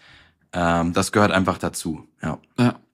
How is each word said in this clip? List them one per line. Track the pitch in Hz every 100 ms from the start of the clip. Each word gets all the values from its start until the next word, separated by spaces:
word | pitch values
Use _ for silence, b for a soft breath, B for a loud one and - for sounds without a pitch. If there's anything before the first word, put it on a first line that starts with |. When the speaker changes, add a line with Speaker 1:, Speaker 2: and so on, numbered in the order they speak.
| b b b b _
Speaker 1:
Ähm, | 90 85 85 85
das | 87 92
gehört | 107 104
einfach | 95 92 85
dazu, | 85 - 90 76 - _
ja. | - - _ -
Speaker 2:
Ja, | 120 - _